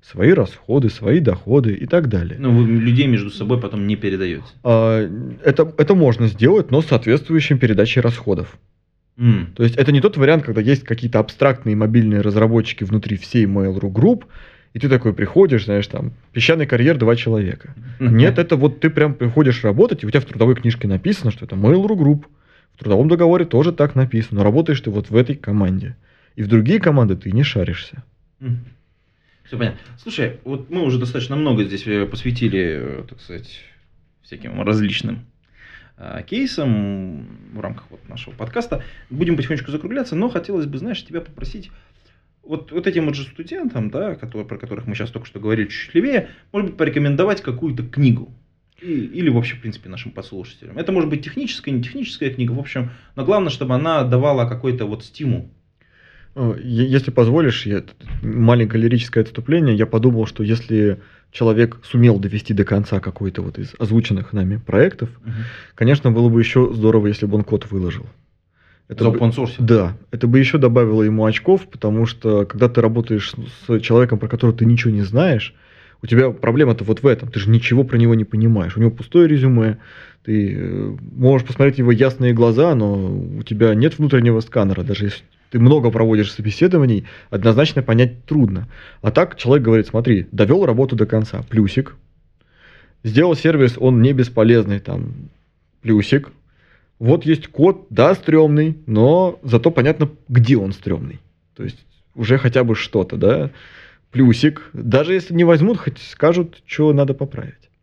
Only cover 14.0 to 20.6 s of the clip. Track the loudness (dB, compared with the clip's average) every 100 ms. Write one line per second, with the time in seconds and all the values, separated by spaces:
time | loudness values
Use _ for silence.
14 | 2 2 -4 -20 -20 _ _ -6 0 2
15 | 2 -2 0 4 4 2 0 -2 -2 -6
16 | -8 -10 _ -4 0 0 0 0 0 2
17 | 2 0 0 -2 -2 -6 -14 -20 -20 -4
18 | 2 4 4 4 0 2 2 2 0 2
19 | 0 0 -2 2 2 2 0 2 2 2
20 | -2 -2 -2 0 2 2